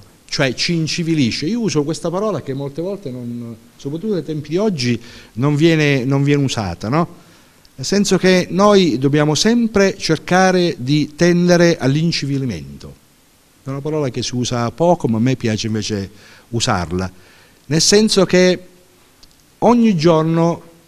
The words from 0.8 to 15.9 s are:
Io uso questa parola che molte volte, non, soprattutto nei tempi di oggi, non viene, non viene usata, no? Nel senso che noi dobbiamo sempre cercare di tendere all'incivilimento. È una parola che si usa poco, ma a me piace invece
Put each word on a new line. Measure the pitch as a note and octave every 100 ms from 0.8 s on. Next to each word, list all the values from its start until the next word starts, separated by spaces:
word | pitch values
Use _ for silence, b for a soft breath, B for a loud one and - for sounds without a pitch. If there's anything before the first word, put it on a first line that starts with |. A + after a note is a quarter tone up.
| D#3+ - E3 D#3+ A#2+ F#2+ D3+
Io | A#3
uso | G#3+ D3
questa | C#3+ D#3 E3+
parola | F3 A3 E3+
che | -
molte | C3+ C#3 C#3+
volte, | F3 G3 C#3
non, | B2 A#2+ A#2+ A#2 A2 - _
soprattutto | C#3 D#3+ A3
nei | F#3+
tempi | D3 D#3 C#3
di | E3+
oggi, | A3 E3 B2 A#2 B B B
non | - C#3 D3
viene, | E3 D#3+ D3 C#3
non | B2 C#3
viene | C#3 C#3+
usata, | C3+ - G2 E2+ G#2
no? | D3 E3+ B B B B B B
Nel | - C3
senso | G3 G3+ F#3
che | F#3 F#3 -
noi | F3 G#3 G3+ F3 A#2
dobbiamo | C#3 D3+ D3+
sempre | D3 G#3+ A#3+ A#3 G#3 G3 -
cercare | - D#3 - F3+ F#3+ F3+ F3 -
di | B2 D3+ C#3+ -
tendere | F3 F3 F3 F3 E3+ E3
all'incivilimento. | B2+ C#3+ E3+ - C#3 C#3 C3+ E2+ C#2 C#2+ - - _ _ _ _ _ _
È | -
una | C#3
parola | D3 D#3 C#3
che | B2
si | A2+ B2
usa | A#2+ A#2+ A#2
poco, | - E3+ E3+ C3
ma | A2
a |
me | B2
piace | C3 A#2 G#2+ A2+
invece | A2 G#2